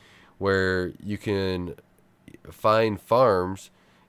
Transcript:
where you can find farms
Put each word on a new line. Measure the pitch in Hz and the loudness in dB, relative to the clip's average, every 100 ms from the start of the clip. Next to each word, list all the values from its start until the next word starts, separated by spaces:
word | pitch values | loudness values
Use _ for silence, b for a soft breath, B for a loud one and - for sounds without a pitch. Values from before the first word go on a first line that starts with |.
| B B B B | B B B B
where | 98 98 92 92 90 - | -2 0 0 -2 -4 -8
you | 98 104 | -10 -8
can | - 98 95 92 87 - _ _ _ _ - - - | -4 -2 -2 -4 -8 -12 _ _ _ _ -20 -20 -20
find | - 110 110 113 98 | -4 2 2 2 -2
farms | - 117 127 92 90 95 - b b b | 0 2 4 2 0 -6 -14 b b b